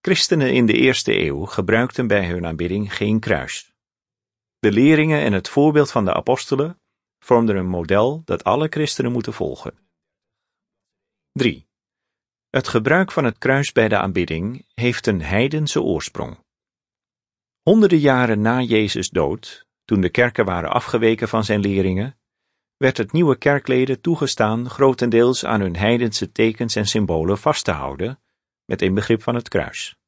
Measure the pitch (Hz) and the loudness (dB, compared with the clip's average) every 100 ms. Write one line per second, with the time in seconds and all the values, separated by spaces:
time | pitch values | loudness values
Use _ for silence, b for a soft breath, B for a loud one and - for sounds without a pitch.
0 | - 185 - 165 135 127 117 107 131 123 | 0 0 2 2 2 2 2 4 2 2
1 | - - 78 71 92 - 92 110 123 - | -2 -2 -2 -4 -8 -6 0 0 0 -4
2 | 123 101 90 90 85 82 85 95 104 - | -2 0 0 -4 -6 -4 -4 -4 -6 -4
3 | 104 110 107 87 67 - - _ _ _ | -2 -2 0 -4 -4 -12 -16 _ _ _
4 | _ _ _ _ _ _ 107 104 135 156 | _ _ _ _ _ _ 0 4 6 6
5 | 156 151 143 101 - - 147 151 143 - | 4 2 2 -2 -2 2 4 4 2 2
6 | 98 - - 127 - 135 151 175 _ _ | 0 0 0 -2 0 -4 -4 -6 _ _
7 | _ _ - 120 117 98 92 90 82 98 | _ _ 2 2 4 0 -2 -4 0 2
8 | 117 151 160 85 - 113 156 151 151 - | 2 -2 -6 -4 0 0 -2 -2 -4 -2
9 | 127 123 110 - 82 62 - - _ _ | -2 -2 -6 -6 -8 -8 -14 -16 _ _
10 | _ _ _ _ _ _ _ _ _ _ | _ _ _ _ _ _ _ _ _ _
11 | _ _ _ - 123 71 _ _ _ _ | _ _ _ -2 -2 -2 _ _ _ _
12 | _ _ _ _ _ 139 - 117 110 160 | _ _ _ _ _ -4 0 -2 2 2
13 | 185 - 135 107 127 135 139 - 113 107 | 0 0 -2 -2 0 0 0 0 2 2
14 | 98 92 85 80 95 127 - - 120 120 | 0 -2 -2 -4 -6 -8 -14 -4 -2 -2
15 | - 98 73 95 131 156 151 - - 82 | -2 -2 0 0 0 0 -2 -2 -2 -2
16 | - - 62 - _ _ _ _ _ _ | -6 -10 -10 -12 _ _ _ _ _ _
17 | _ _ _ _ _ _ - 220 208 170 | _ _ _ _ _ _ 2 6 6 6
18 | 143 127 123 107 107 123 123 110 104 - | 4 4 2 2 2 0 2 2 2 -2
19 | 92 - 73 82 - - _ _ _ 107 | -4 -2 -2 -2 -10 -20 _ _ _ 0
20 | 90 - 123 - 101 90 80 123 - 117 | 2 2 0 2 -2 -2 -2 -4 -2 0
21 | 113 113 110 113 107 107 101 98 95 92 | 2 0 -2 -2 0 0 0 0 0 -2
22 | 113 - _ _ _ _ _ _ 131 131 | -6 -10 _ _ _ _ _ _ -2 0
23 | 104 156 170 127 - 143 - 127 131 127 | -2 0 2 2 2 0 0 0 0 -2
24 | - 165 139 - 107 113 123 - 139 127 | -2 -2 -2 0 0 0 -6 2 2 2
25 | 120 113 120 127 - 110 98 85 104 120 | 2 4 4 2 -2 -2 -2 -2 0 2
26 | 120 107 101 - 110 110 117 107 107 110 | 0 -4 -8 0 0 0 -4 -2 -2 0
27 | 98 82 80 101 - 151 - 80 67 69 | 0 0 0 0 0 -2 -2 -4 -6 -6
28 | 98 135 _ _ _ _ _ - 92 95 | -8 -10 _ _ _ _ _ -2 0 0
29 | 104 113 - 120 117 - - - - - | 0 0 0 -4 -2 -4 -4 -8 -14 -16